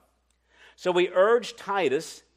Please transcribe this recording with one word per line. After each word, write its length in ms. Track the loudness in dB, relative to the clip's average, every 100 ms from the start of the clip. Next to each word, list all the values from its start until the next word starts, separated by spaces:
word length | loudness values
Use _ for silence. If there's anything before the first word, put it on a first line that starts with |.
| _ _ _ _ _ _ -20
So 160 | _ -2
we 200 | 0 2
urged 460 | 2 4 2 -2 -12
Titus 680 | -6 -2 0 -2 -6 -18 _